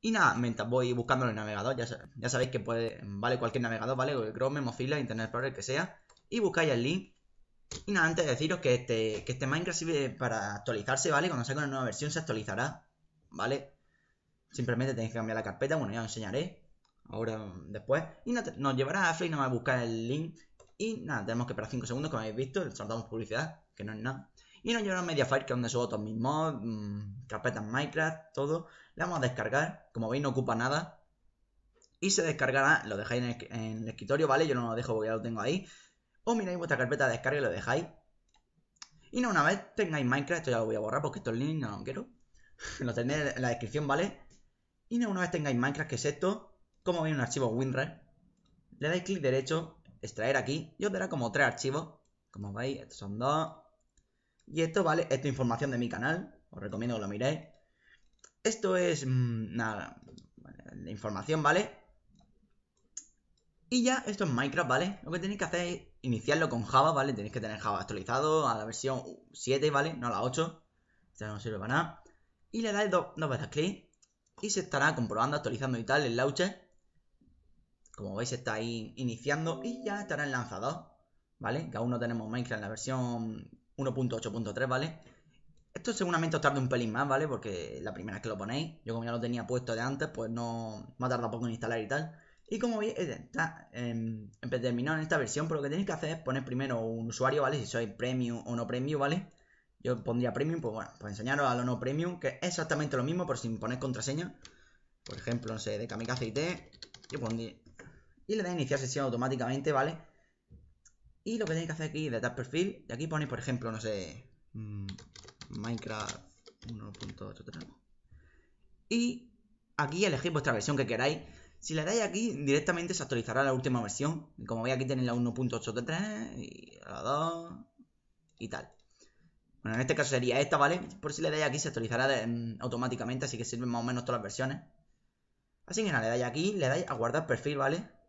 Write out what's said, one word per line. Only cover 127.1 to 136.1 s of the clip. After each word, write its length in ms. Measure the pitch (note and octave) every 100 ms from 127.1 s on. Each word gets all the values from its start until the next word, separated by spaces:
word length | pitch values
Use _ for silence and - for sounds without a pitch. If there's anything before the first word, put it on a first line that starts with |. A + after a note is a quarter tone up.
| C#3+ E3 E3 E3+ F3 - _ - _ _ _ _ _
y 100 | A2+
tal. 240 | - - - _ _ - _ - _ _ _
Bueno, 120 | G#2+
en 80 | A2+
este 120 | B2+
caso 140 | - C#3+
sería 320 | C3+ B2 A#2+
esta, 160 | C#3 D3+
¿vale? 240 | C#3+ F3 - -
Por 100 | D3+
si 80 | C#3+
le 100 | D#3+
dais 140 | D#3
aquí, 140 | D3+ C#3
se 100 | D3+
actualizará 400 | A#2 A2+ A#2+ C3+
de, 180 | C3 A2
mm, 300 | A#2 A#2 G#2+
automáticamente, 640 | B2 A#2 B2+ B2 A2+ B2+ C3+
así 100 | A2+
que 80 |
sirven 240 | A#2 A#2 B2
más 140 | A#2+
o 20 |
menos 220 | A#2 B2 B2
todas 140 | B2
las 20 |
versiones. 400 | G2+ - C3 C#3+ - _ _ _ _ _ _ _ _ _ -
Así 180 | -
que 80 | G#3+
nada, 120 | C#3+
le 40 |
dais 160 | A2+